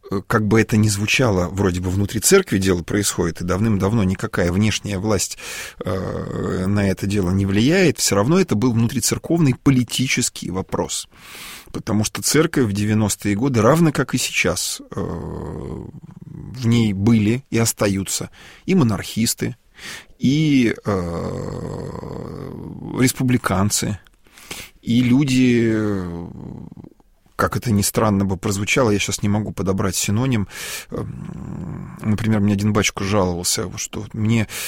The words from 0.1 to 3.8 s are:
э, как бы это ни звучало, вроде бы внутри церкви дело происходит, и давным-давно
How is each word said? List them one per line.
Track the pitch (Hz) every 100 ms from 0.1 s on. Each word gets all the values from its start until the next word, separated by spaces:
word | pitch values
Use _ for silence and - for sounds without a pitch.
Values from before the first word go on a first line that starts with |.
э, | 98 -
как | 113 107
бы | 110
это | 104 107
ни | 107
звучало, | 101 104 - 123 92 90
вроде | 98 101 87
бы | 92
внутри | 95 101 107
церкви | - 196 - 98
дело | 95 87
происходит, | 80 104 98 - 85 -
и |
давным-давно | 87 92 113 98